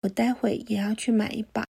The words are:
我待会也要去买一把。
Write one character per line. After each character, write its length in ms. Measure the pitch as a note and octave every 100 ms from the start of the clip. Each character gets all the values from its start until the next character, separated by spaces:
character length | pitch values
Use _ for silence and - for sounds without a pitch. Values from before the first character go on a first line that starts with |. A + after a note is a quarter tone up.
我 60 | G3+
待 260 | G3 A#3
会 220 | B3 A3+ G#3+ A#3+
也 100 | G#3
要 180 | G3+
去 160 | A3 -
买 180 | A3+ G#3
一 120 | -
把。 220 | G#3+ - -